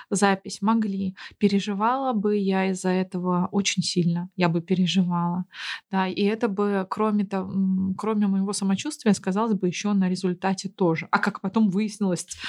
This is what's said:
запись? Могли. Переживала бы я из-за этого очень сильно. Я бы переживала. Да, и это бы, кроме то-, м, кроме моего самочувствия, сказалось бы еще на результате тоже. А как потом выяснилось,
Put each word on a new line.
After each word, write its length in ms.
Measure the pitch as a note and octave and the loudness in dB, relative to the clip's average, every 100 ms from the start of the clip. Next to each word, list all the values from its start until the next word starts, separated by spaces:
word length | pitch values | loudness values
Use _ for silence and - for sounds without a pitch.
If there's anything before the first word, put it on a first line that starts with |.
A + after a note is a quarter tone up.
| - | -4
запись? 500 | G3 G3+ F#3+ F#3+ - | 2 2 2 -4 -4
Могли. 540 | G3+ A3+ G#3+ G3 F#3+ F#3+ - - | 0 2 0 -2 -4 -6 -14 0
Переживала 760 | G3+ G3 G#3+ G3 A3 C4 C4+ | 2 2 0 0 0 0 0
бы 240 | A3 G#3 G#3 | 0 0 0
я 320 | G3 F#3+ F#3+ | 2 0 0
из-за 180 | F#3 F#3 | 0 0
этого 600 | F#3 F#3 F3+ F3+ F3+ F3+ | 0 0 -2 0 0 0
очень 320 | G#3 F#3+ - | -2 -2 -2
сильно. 460 | - F3+ E3+ E3+ F3+ - | -2 0 0 0 -4 0
Я 100 | F3 | 0
бы 120 | E3+ | 0
переживала. 840 | E3+ F3+ F3 F#3 F3 F3 E3+ F3 F3+ - - - - | 0 0 2 2 2 0 -2 -2 -6 -10 -12 -12 -6
Да, 160 | F#3+ F#3 | -2 -2
и 140 | - | 0
это 240 | G3+ A3 A#3 | 0 0 -2
бы, 380 | G3 G3+ G3+ F#3+ | 0 0 0 -2
кроме 360 | - A3 G#3 G3+ | -2 0 0 0
то-, 120 | F#3+ F#3+ | -2 -2
м, 440 | G3 F#3+ F#3+ F#3+ F#3+ | 0 2 2 0 -2
кроме 300 | G#3+ G#3+ G#3 | -2 0 2
моего 260 | G3 G3 | 2 0
самочувствия, 600 | G3 G3 F#3+ D4 - A3+ | -2 0 0 -2 -2 2
сказалось 400 | F#3+ F#3+ F#3+ A3+ G3 | 2 2 0 0 0
бы 120 | F3+ | 0
еще 260 | - G#3 | -2 0
на 140 | G3+ F#3 | 2 2
результате 600 | F#3 F#3 F3+ F#3+ F#3+ F#3+ | 0 -2 -2 -2 -2 -4
тоже. 380 | - F3 D#3+ - | 0 0 0 0
А 60 | - | 0
как 220 | - - | 0 -4
потом 280 | F#3+ A3+ G#3+ | -2 2 2
выяснилось, 580 | F#3 G#3+ - G3 E3+ - - | 2 -2 -2 -2 -2 -6 -12